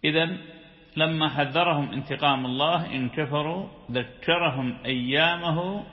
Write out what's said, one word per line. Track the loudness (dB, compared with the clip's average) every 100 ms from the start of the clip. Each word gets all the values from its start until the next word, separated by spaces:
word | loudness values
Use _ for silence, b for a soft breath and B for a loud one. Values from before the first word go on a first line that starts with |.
إذن | 2 2 0 -2 -10 -18 -20 -20 -12 -2
لما | 0 2 0
حذرهم | 2 0 2 2 2 0
انتقام | -4 -6 0 2 2 0
الله | 0 2 2 0
إن | -2 -2
كفروا | -2 -2 0 -2 -4 -8 -12 -6
ذكرهم | -4 -4 -6 2 4 4 0 -2 -4
أيامه | -4 -2 0 4 4 2 0 0 0 -4 -8